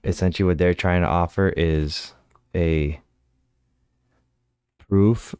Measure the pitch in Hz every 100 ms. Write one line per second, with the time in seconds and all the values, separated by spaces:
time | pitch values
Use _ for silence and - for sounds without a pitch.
0 | - 90 92 - 92 82 90 87 92 90
1 | 87 85 85 - 95 - 82 78 76 -
2 | - - _ _ _ 90 82 80 73 76
3 | - _ _ _ _ _ _ _ _ _
4 | _ _ _ _ _ _ _ _ _ 98
5 | 104 113 - -